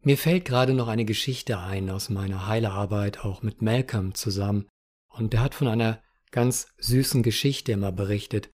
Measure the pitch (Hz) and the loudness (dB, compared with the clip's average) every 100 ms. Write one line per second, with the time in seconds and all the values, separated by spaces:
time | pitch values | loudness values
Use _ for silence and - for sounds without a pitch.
0 | 143 139 160 180 180 123 131 131 117 113 | 4 4 4 2 2 2 4 2 2 0
1 | 110 107 - 127 - 104 92 98 95 95 | 0 -2 -2 -6 -4 -6 -4 -4 -4 -4
2 | - 98 98 95 98 110 113 95 101 104 | -4 -4 -2 -4 -2 0 0 0 -2 0
3 | 101 - 104 95 110 - 110 117 127 113 | -2 -2 -6 -4 -6 -2 2 2 0 -2
4 | 95 95 - 95 101 104 101 _ _ _ | -2 -4 -4 -2 0 0 -2 _ _ _
5 | _ - 110 113 135 - 135 113 113 110 | _ -6 0 2 0 0 0 2 2 0
6 | _ _ _ - 120 127 - _ - 123 | _ _ _ 2 2 2 -6 _ 2 2
7 | 135 135 113 110 139 135 - 104 98 90 | 4 2 2 2 0 0 -2 0 0 -2
8 | 98 104 - 107 - | -2 -2 -2 -4 -4